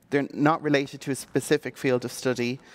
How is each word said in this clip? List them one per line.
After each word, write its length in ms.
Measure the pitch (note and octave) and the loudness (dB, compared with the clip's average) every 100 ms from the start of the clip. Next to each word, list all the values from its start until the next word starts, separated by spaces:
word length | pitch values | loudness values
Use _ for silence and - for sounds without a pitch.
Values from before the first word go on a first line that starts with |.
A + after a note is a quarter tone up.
| _ | _
they're 180 | C#3+ C3+ | -2 0
not 280 | G#2 D3 D#3+ | 2 2 2
related 380 | D3+ C#3+ C#3 C#3 | 2 0 0 -6
to 80 | C#3+ | -6
a 40 | |
specific 640 | C3 - C#3 - D3 B2+ - | -6 -2 -4 2 0 0 -2
field 260 | C3+ B2 | 0 0
of 80 | A#2+ | -2
study. 480 | - C3 B2 A#2+ C3 - | -4 -2 0 -2 -4 -12